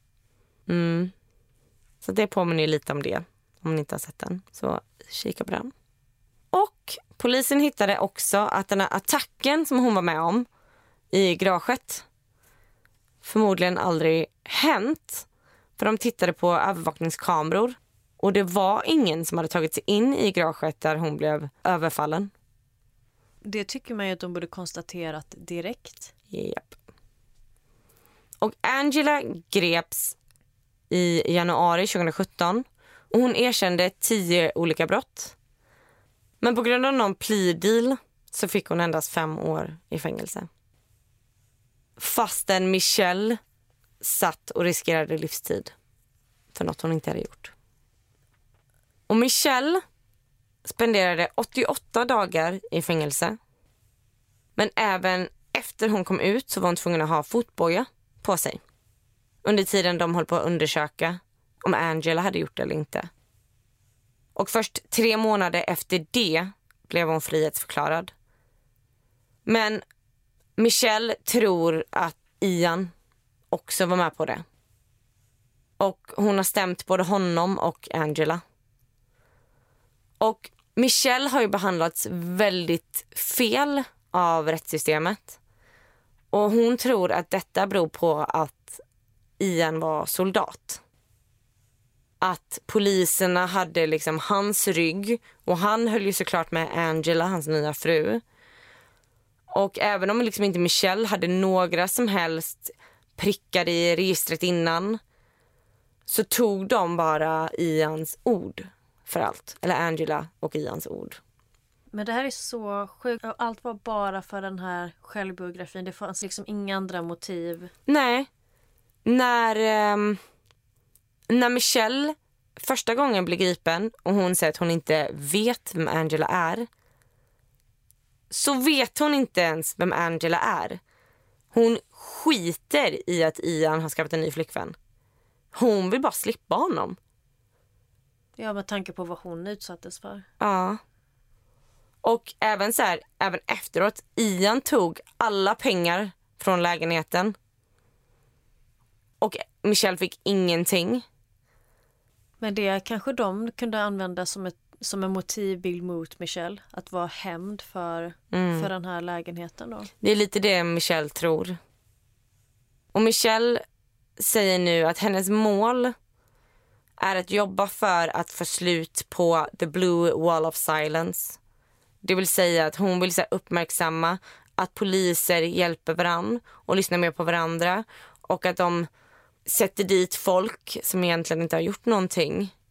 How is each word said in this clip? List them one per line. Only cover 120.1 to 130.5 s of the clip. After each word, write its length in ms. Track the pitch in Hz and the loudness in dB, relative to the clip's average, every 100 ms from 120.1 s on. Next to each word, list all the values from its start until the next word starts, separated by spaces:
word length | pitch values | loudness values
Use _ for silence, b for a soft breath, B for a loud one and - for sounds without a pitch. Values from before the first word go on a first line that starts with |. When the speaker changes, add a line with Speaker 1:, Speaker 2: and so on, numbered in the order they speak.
| 202 B B _ _ _ _ _ _ _ _ - | -2 B B _ _ _ _ _ _ _ _ 0
Speaker 1:
när 200 | 240 254 | 2 4
Michelle 640 | 247 - 247 220 269 294 302 _ _ _ - | 2 2 2 2 0 -2 -4 _ _ _ -10
första 380 | - 262 - | -4 -2 0
gången 300 | 233 277 202 | 0 2 2
blir 120 | 175 175 | 0 0
gripen 540 | 185 175 - 165 220 - | 0 0 0 -2 -2 -4
och 120 | 170 | 0
hon 220 | 196 180 180 | 2 2 2
säger 140 | 160 | 0
att 60 | - | 0
hon 140 | 170 | 0
inte 400 | 170 - 156 147 | 0 0 0 0
vet 600 | 151 143 202 220 240 - | -6 -2 0 0 -2 -4
vem 140 | 165 160 | -4 0
Angela 380 | 160 160 156 - | 0 0 0 0
är, 400 | 180 165 202 240 _ _ _ _ _ _ _ _ _ _ _ _ _ _ _ - | 0 -2 -4 -8 _ _ _ _ _ _ _ _ _ _ _ _ _ _ _ -12
så 240 | - - | -2 0
vet 440 | 269 269 285 247 - | 2 4 2 2 2
hon 160 | 302 | 2
inte 260 | 285 247 - | 2 2 2
ens 340 | 170 160 156 - | 2 2 -4 -2
vem 140 | 175 | -2
Angela 460 | - 170 165 165 165 | 0 0 0 0 0
är. 400 | - | 0